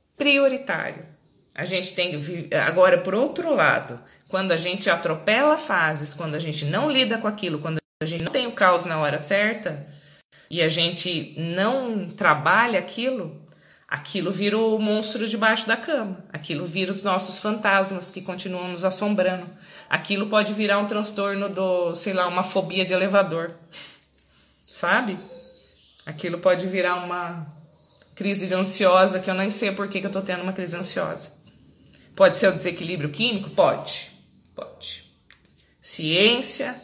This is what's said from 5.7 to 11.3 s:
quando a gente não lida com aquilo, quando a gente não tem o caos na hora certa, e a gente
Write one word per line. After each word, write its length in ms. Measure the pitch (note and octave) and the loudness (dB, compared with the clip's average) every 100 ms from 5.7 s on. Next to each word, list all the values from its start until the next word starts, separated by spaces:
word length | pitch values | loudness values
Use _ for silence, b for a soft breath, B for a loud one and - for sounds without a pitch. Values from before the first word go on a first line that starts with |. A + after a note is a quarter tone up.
| F#3+ D#3+ D3+ D3 | 0 0 -2 -6
quando 220 | - D#3+ D3+ | -8 -6 -4
a 40 | |
gente 260 | D#3 D3+ D3 | -4 -4 -2
não 220 | F#3 D4+ | 0 2
lida 300 | C4 B3 A3+ | 2 2 0
com 100 | G#3+ | -4
aquilo, 300 | G#3 F3+ D3+ | -4 -4 -4
quando 220 | D#3+ D#3 - - | -4 -6 -6 -8
a 60 | D#3+ | -6
gente 180 | E3 | -4
não 80 | E3+ | -2
tem 140 | C4+ A#3+ | -2 -2
o 60 | |
caos 340 | A#3 F#3+ F3 E3+ | 4 4 4 2
na 140 | D#3 | 0
hora 180 | D3 D3 | 0 0
certa, 720 | - G3+ G#3 G#3+ F3+ D3 D3 B B B B b - | 0 2 2 -2 -6 -8 -12 B B B B b -6
e 100 | E3+ | 0
a 60 | D#3 | 2
gente 680 | D#3 E3+ F3+ F3+ E3 - | 2 0 0 -2 -4 -6